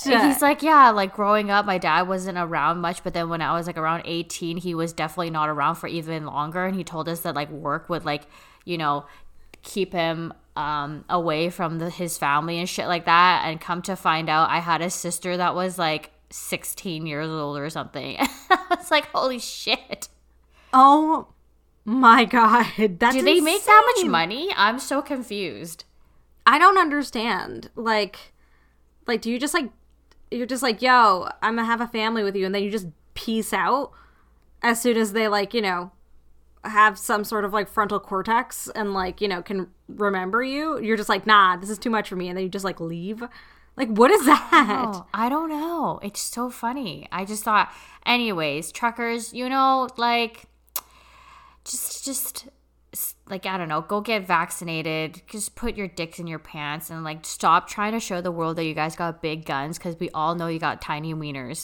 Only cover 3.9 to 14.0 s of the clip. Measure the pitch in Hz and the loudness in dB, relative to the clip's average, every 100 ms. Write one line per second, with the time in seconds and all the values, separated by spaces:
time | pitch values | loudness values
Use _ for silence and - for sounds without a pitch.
3.9 | 170 - 170 165 - 170 170 175 165 165 | -2 -4 -6 -6 -8 -6 -6 -6 -4 -4
4.9 | 160 156 - 165 160 151 147 147 165 - | -4 -6 -4 -6 -2 -2 0 -2 -2 -6
5.9 | 170 156 160 151 135 151 180 185 190 165 | -8 -6 -8 -6 -6 -6 -4 -4 -4 -6
6.9 | 170 160 165 170 147 147 151 143 156 - | -8 -6 -6 -6 -6 -8 -8 -6 -6 -4
7.9 | 165 156 147 - - - _ - 170 151 | -6 -4 -8 -8 -20 -20 _ -8 -4 -2
8.9 | 143 143 - - - - - - 208 185 | -2 -6 -18 -20 -20 -20 -20 -10 -4 -4
9.9 | 180 165 165 165 - _ - 147 151 143 | -2 -2 -2 -8 -12 _ -6 -4 -4 -6
10.9 | 151 - 180 165 156 170 180 165 165 170 | -8 -2 -2 0 0 -2 -2 -4 -4 -6
11.9 | 165 175 - 147 147 165 170 175 - 120 | -6 -8 -4 0 0 0 -4 -6 -4 -2
12.9 | 175 170 170 180 170 160 160 - 175 175 | -2 4 6 6 4 0 -6 -6 -6 -6
13.9 | 185 | -4